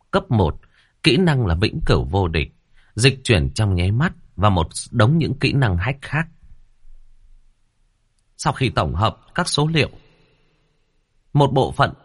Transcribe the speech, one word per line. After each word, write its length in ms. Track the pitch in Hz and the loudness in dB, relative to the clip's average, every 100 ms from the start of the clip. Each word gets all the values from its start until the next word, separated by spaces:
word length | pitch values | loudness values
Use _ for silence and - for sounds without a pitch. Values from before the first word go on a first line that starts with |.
| _ | _
cấp 200 | 196 196 | -4 0
một, 300 | 113 80 - - _ _ _ | 2 2 -2 -12 _ _ _
kỹ 140 | 156 160 | 0 2
năng 300 | 180 135 104 | 2 2 0
là 80 | |
vĩnh 260 | 82 107 - - | 0 -2 -2 0
cửu 180 | 90 | 0
vô 240 | 62 95 90 | 0 -2 -2
địch, 260 | 80 67 - _ _ _ | -2 -4 -8 _ _ _
dịch 300 | - 131 - | 0 0 0
chuyển 260 | - 98 69 | 0 0 0
trong 240 | - 107 | -2 0
nháy 180 | 90 90 | 0 0
mắt 200 | 113 165 - - - | 0 -2 -4 -14 -2
và 140 | 104 | 2
một 180 | 90 80 - - | 2 0 -6 -6
đống 280 | 123 110 165 | 2 2 2
những 200 | 147 - | 0 -2
kỹ 140 | 139 | -2
năng 240 | 139 120 87 | 0 0 0
hack 260 | 98 139 | -2 -6
khác. 240 | - 147 165 - - - - _ - - - - - - _ _ _ _ _ _ _ _ _ - | -6 -6 -6 -10 -20 -20 -20 _ -20 -20 -20 -20 -20 -20 _ _ _ _ _ _ _ _ _ -8
Sau 160 | 156 | -4
khi 160 | - 123 | -2 -2
tổng 260 | 107 85 | -2 -2
hợp 240 | 71 107 - _ | 0 -2 -2 _
các 140 | - 180 | -6 -2
số 180 | - 156 | -2 0
liệu, 240 | 160 120 - - _ _ _ _ _ _ _ _ _ _ _ _ | 0 -2 -4 -20 _ _ _ _ _ _ _ _ _ _ _ _
một 200 | 147 139 | 0 2
bộ 200 | 135 87 | 2 0
phận 200 | - 123 - | 0 -2 -2